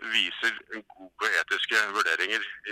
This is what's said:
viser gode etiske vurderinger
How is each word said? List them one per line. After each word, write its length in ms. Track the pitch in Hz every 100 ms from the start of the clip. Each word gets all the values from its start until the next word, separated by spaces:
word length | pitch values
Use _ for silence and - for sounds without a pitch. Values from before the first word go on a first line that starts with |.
| 113
viser 400 | 110 90 - 117 107 - 110 - -
gode 380 | 95 - 107 90
etiske 400 | 80 98 - 110 107
vurderinger 540 | 101 90 80 92 110 101 - 107